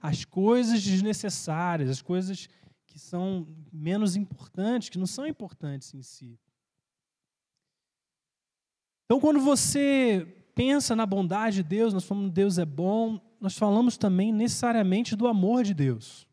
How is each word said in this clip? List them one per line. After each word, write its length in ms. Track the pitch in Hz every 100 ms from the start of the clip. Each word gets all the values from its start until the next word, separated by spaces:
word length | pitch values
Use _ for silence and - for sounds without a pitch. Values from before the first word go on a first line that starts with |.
as 240 | 160 147
coisas 580 | - - 196 247 233 233
desnecessárias, 1080 | 196 190 208 208 208 - - 156 180 170 135
as 120 | 135
coisas 460 | - 180 185 190 - _ _ _ _
que 120 | 151
são 480 | - 175 185 190 156 160 151
menos 440 | 160 156 196 214 185
importantes, 720 | 202 - - - 202 247 -
que 100 | 180
não 80 | 185
são 200 | - 294
importantes 640 | 302 196 - 151 139 -
em 80 | 135
si. 360 | 123 - 123 117 _ _ _ _ _ _ _ _ _ _ _ _ _ _ _ _ _ _ _ _ _ _ _ _ _ _
Então, 160 | _ 254
quando 180 | 302 294
você 880 | 269 277 - 285 277 277 254 196 170 - _
pensa 440 | - 254 285 - 226
na 80 |
bondade 520 | 214 196 180 190 226 196
de 60 |
Deus, 300 | 160 202 226
nós 120 | 196
falamos 280 | 180 202 196
Deus 260 | 170 196 180
é 60 |
bom, 560 | 165 139 180 220 226 220 _ _
nós 180 | 196 -
falamos 420 | 214 202 247 -
também 340 | 208 180 208
necessariamente 840 | 214 233 - 240 226 196 190 240
do 140 | 208 240
amor 340 | 214 185 247
de 120 | 214
Deus. 520 | 170 139 113 - - -